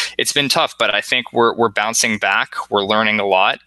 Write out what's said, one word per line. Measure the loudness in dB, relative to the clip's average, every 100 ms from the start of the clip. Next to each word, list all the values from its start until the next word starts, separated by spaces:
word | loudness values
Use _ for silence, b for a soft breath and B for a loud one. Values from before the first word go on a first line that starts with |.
| B -4
it's | -2
been | -2 0
tough, | 0 -2 0
but | -2
I | -2
think | -2 -4 -2
we're, | 2 2
we're | 2 0
bouncing | 0 -2 0 0 0
back. | 0 0 -2 -6 -2
We're | -2
learning | 2 2 2 0
a | 2
lot, | 2 2 0